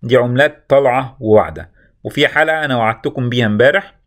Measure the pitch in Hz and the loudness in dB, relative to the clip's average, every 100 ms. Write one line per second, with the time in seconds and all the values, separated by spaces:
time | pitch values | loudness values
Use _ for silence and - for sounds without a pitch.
0 | 117 123 123 123 147 - _ 139 139 123 | 2 0 2 0 0 -2 _ 2 2 -2
1 | 127 - 113 107 82 80 - _ _ _ | -4 -10 2 2 2 -6 -18 _ _ _
2 | 110 - 143 - 160 160 151 123 113 113 | -12 -2 -2 0 0 0 -2 -2 -2 -2
3 | 147 - 123 120 113 104 123 185 - _ | -6 -6 -4 -2 -2 2 2 2 -6 _